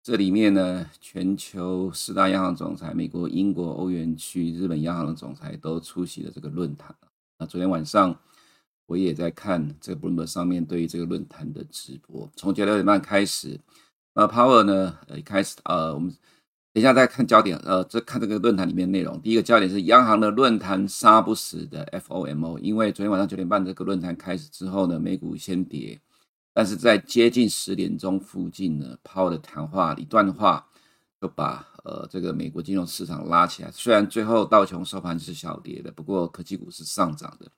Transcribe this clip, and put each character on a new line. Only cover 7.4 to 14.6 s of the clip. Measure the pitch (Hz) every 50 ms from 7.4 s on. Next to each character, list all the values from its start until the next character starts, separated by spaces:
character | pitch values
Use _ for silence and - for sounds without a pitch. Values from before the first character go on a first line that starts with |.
| 82
昨 | - - 87
天 | 90 95
晚 | 92 82 78
上 | 76 - 104 95 90 82 - _ _ _ _ _ _ _ _ _ _ _ _ _
我 | - 82
也 | 92 95 87 76
在 | 76 87 82
看 | 80 - - 104 90 82 76 73 76 -
这 | - - 90
个 | 73
Bloomberg | - 90 87 82 80
上 | 82 - 90 87
面 | 90 90 87 82
对 | 78 87 85
于 | 82
这 | 82 -
个 | 87 85
论 | 85 87 82 -
坛 | - - - 78 76 -
的 | - -
直 | 151 - - - - - 147 _
播， | _ - - - - _
从 | - - 98
九 | 95 104 104
点 | 101 107 101 90
半 | 98 104 95
开 | - - 104 98 101
始。 | 95 - - - 65 64 - _ _ _ _ _ _ _ _ _ _ _
那 | 98 107
Powell | 107 107 120 123 131 127 113